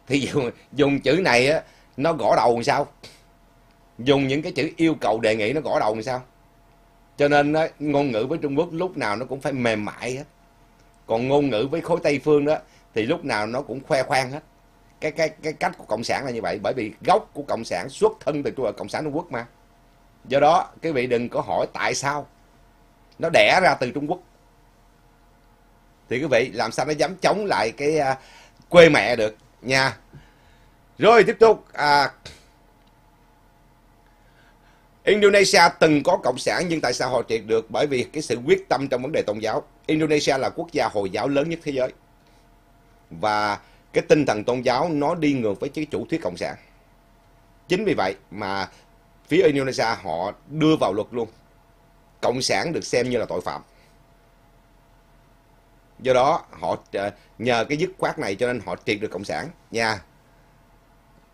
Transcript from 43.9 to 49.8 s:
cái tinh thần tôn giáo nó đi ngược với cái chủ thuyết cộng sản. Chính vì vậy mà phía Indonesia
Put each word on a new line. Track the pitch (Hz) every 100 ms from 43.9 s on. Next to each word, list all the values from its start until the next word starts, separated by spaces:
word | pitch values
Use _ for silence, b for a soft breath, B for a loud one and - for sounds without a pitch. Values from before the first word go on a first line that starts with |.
cái | - 127
tinh | 160 131
thần | 107
tôn | 117 127
giáo | 123 123 170
nó | 147 143 175
đi | 151
ngược | 135 107 98
với | 139
cái | - 151
chủ | 92 117
thuyết | 165
cộng | 92 87
sản. | 82 - - _ _ _ _ _ _ _ _ _ -
Chính | 185 208
vì |
vậy | 107 95 98 -
mà | 98 98 98 95 b b _ _ _ -
phía | 160
Indonesia | 170 139 131 123